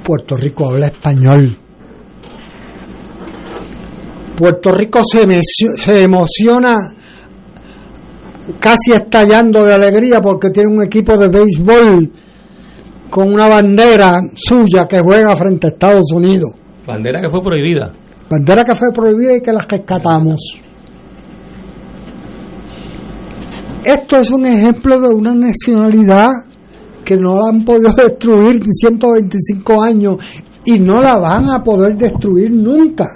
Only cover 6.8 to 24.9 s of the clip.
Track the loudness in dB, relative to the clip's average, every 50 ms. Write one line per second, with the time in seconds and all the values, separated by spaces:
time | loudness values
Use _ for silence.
6.8 | -4 -8 -16 -20 -20 -20 -20 -20 -20 -20 -20 -20 -20 -20 -20 -20 -20 -20 -20 -20
7.8 | -20 -20 -20 -20 -20 -20 -20 -20 -20 -20 -20 -20 -16 -16 -12 -4 0 0 0 2
8.8 | 2 2 2 2 0 0 0 2 4 4 4 4 4 2 2 2 4 4 4 4
9.8 | 4 2 2 0 2 2 2 2 2 0 -2 0 -2 -2 0 0 0 0 0 0
10.8 | -2 0 -2 -2 0 2 2 2 2 2 4 4 2 2 2 0 2 2 4 4
11.8 | 6 4 4 2 2 0 -6 -16 _ _ _ _ -20 -20 -20 -20 -20 -20 -20 -20
12.8 | -20 -20 -20 -20 -20 -8 -4 -2 -2 0 0 2 2 4 4 4 2 2 2 4
13.8 | 4 4 4 4 4 4 2 0 -2 -6 -10 -10 -4 0 2 2 2 4 2 2
14.8 | 0 0 0 0 2 2 2 2 4 2 0 0 0 -2 -2 -2 -2 -4 -4 0
15.8 | 0 2 2 2 2 0 0 0 0 0 0 0 -2 -6 -10 _ _ -20 -20 -20
16.8 | -16 -12 -10 -8 -6 -6 -6 -6 -6 -6 -6 -4 -4 -4 -4 -4 -2 -2 -2 -4
17.8 | -4 -8 -12 -20 -20 _ -20 -20 -10 -6 -4 -2 0 2 2 2 2 0 -2 -2
18.8 | -2 -4 -2 -2 0 0 0 0 0 0 0 0 0 -2 -4 -4 -4 -6 -8 -8
19.8 | -6 -6 -6 -4 -2 0 0 0 0 -2 -2 -4 -8 -12 -18 -20 -20 _ -20 -20
20.8 | -20 -20 -20 -20 -20 -20 -20 -20 -20 -20 -20 -20 -20 -20 -20 -20 -20 -20 -20 -20
21.8 | -20 -20 -20 -20 -20 -20 -20 -20 -20 -20 -20 -20 -20 -20 -20 -20 -20 -20 -20 -20
22.8 | -18 -18 -18 -18 -18 -18 -18 -18 -18 -18 -18 -18 -16 -16 -16 -16 -16 -16 -16 -8
23.8 | -2 -2 -2 -2 0 0 0 2 2 2 0 -2 0 2 2 2 2 2 0 0
24.8 | 0 0